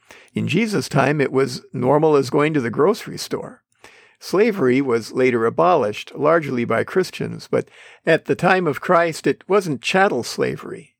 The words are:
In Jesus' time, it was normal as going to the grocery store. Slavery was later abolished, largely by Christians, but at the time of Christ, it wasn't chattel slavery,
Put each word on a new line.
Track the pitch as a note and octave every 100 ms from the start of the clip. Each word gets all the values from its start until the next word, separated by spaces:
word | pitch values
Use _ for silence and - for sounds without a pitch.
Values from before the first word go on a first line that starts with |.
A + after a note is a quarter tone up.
| - - _
In | G#2+ A2+
Jesus' | D#3 A3+ F#3+ -
time, | D3 C3 D3+
it | C3+
was | C3 C3+ B2 -
normal | C3 B2 D3 D#3+ D3
as | C3
going | C#3+ D3+
to | D3+
the | A#2
grocery | A2 D#3+ A#3+ - -
store. | - - - - _ _ - - _ _
Slavery | - F3 A#3 G3+ C3 B2+
was | C#3 A#2 A2
later | B2 B2+ A#2+ A2+
abolished, | A#2 F3 E3 G#2+ G#2+ -
largely | - C#3+ E3+ C#3+ B2 A#2
by | A2+
Christians, | A2 F#3+ F3+ - A2+ A2+ -
but | B2 - - - -
at | - D#3+ -
the |
time | C#3 F3+ F#3 E3
of | C3
Christ, | - E3+ E3+ D#3 D3+
it | - -
wasn't | G3+ F#3 B2+
chattel | - F#3+ G3 C3+
slavery, | G#2+ - B2+ - - - -